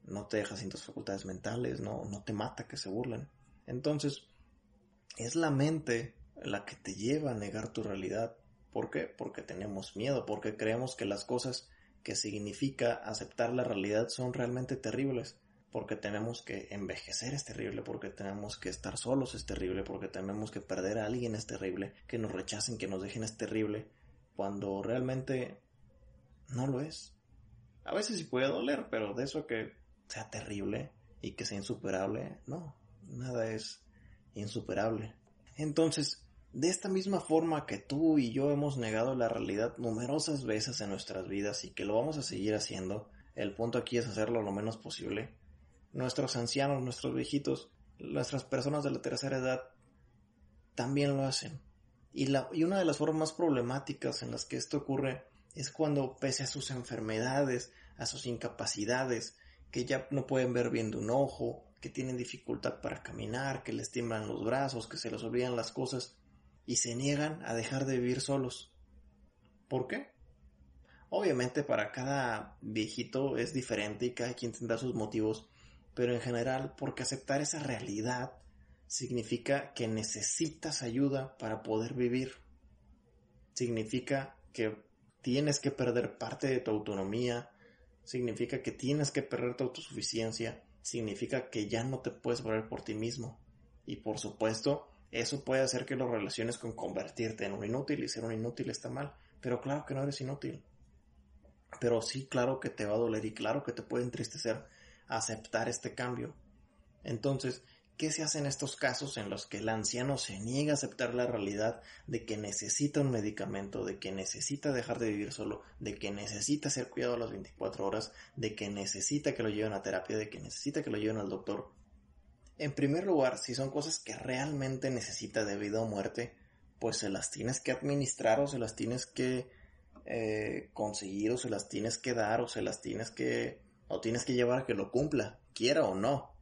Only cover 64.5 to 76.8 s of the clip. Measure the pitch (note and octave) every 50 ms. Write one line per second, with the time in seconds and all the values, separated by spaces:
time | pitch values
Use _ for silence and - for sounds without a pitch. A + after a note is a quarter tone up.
64.5 | A2+ C3+ C#3 C3+ C3 A#2 A2 - - G#2+ - A#2 G#2+ G#2+ A2+ A2+ A#2 B2 B2 B2+
65.5 | B2 A#2 A2 - - - C3 B2 - B2+ - - - _ - - - - _ -
66.5 | _ - _ - B2 A#2+ - A#2+ A#2 A#2+ C3+ C#3 C#3+ C#3+ D3+ D#3 D#3 E3 - -
67.5 | A#2 A#2 A2+ - C3+ C3+ C3+ C3 C3+ B2 A#2+ B2 B2+ C3 - - C#3 C3+ C3 B2
68.5 | - - - - _ - - - - - - - - _ - - _ _ _ -
69.5 | _ - _ _ C3+ C3 B2 - - B3+ C#4 - _ _ - - - - - -
70.5 | _ _ - - - - - - - - - - - F#3+ G#3 F#3+ C#3+ B2 B2 B2
71.5 | - D3+ C#3+ - - A2+ G#2 - - - B2+ C3+ C#3 C#3 C3 A#2+ A2+ G#2 G#2+ -
72.5 | - - - A2+ G#2+ A2+ G#2+ G#2+ - - A#2 - - C3 C3+ C#3 C3 B2 A#2 -
73.5 | - C3+ B2 - A#2 G#2 G#2 G#2 G#2 - B2 B2 - - A#2+ B2 B2 - - A#2
74.5 | A2 - A#2+ A2 A#2 A2 B2 B2+ A2+ A2 G#2+ G#2 A2 A2+ G#2+ G#2+ A2 A2 - -
75.5 | - - - - - - - - - - B2 A#2+ B2 A#2 - B2+ A#2+ A#2 A#2+ C3
76.5 | C3 C3 C3 - - -